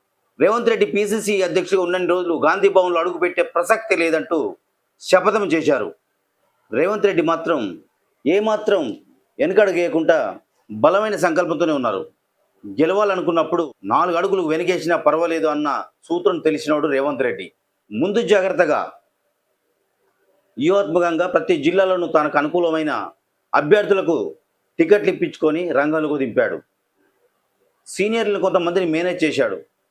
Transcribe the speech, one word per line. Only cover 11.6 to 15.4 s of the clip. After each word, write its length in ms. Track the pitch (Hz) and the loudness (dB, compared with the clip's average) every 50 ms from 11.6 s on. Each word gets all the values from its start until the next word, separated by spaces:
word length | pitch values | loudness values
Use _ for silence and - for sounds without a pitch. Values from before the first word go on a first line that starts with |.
| 170 160 151 139 | 0 0 0 0
ఉన్నారు. 220 | 123 113 98 95 - - - _ _ _ _ _ _ _ _ _ - 104 98 - | -2 -2 -2 -4 -6 -10 -14 _ _ _ _ _ _ _ _ _ -16 -8 -2 0
గెలవాలనుకున్నప్పుడు 840 | 185 165 185 202 214 202 190 180 160 143 160 165 156 160 175 175 165 139 - _ - 98 | 0 2 2 2 2 0 0 -2 -4 -2 -2 -2 -2 0 -2 -4 -4 -4 -8 _ -4 -2
నాలుగు 240 | 113 147 170 185 165 165 | 0 0 0 0 0 0
అడుగులు 220 | 185 196 190 190 175 151 | 0 0 0 -2 -2 -2
వెనకేసినా 460 | 156 165 180 175 185 160 - 165 170 156 - | -2 -2 0 -2 -2 -2 0 -2 -2 0 2
పర్వాలేదు 400 | 147 151 160 170 170 165 165 | 2 2 2 0 0 0 0